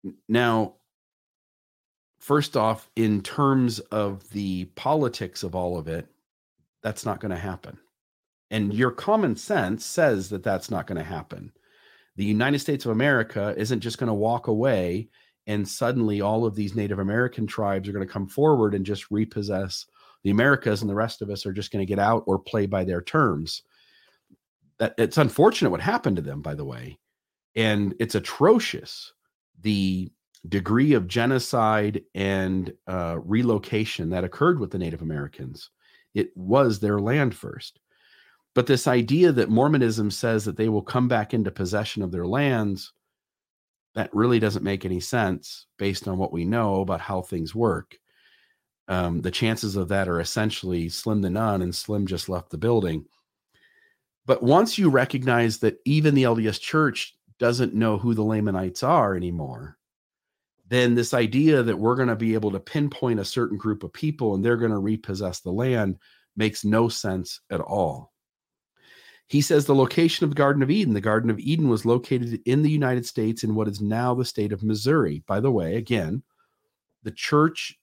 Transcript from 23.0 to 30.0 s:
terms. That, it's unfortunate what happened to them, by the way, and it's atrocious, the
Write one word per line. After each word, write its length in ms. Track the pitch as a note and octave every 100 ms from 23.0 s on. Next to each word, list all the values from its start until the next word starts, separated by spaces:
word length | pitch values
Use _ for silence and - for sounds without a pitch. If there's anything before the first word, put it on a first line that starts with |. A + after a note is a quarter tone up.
terms. 640 | - D#3 B2+ D2+ E2 - _ _ _ _ _ _ _ _ _ _ _ _
That, 140 | A2 -
it's 200 | A2 -
unfortunate 520 | C3+ - F#3 A#3 A#2
what 100 | F2+
happened 360 | F#2 - - F#2
to 60 |
them, 200 | C#2+ C#2
by 140 | D2+ D2
the 80 |
way, 340 | C#2 A#1+ B1+ D#2 _ _ _ _ _
and 400 | A2+ A2 G#2 G2+ -
it's 160 | A2+ G#2
atrocious, 960 | - - D#3+ A#3 - - - - - _ _ _ _ _
the 500 | G2 G#2 F#2+ F#2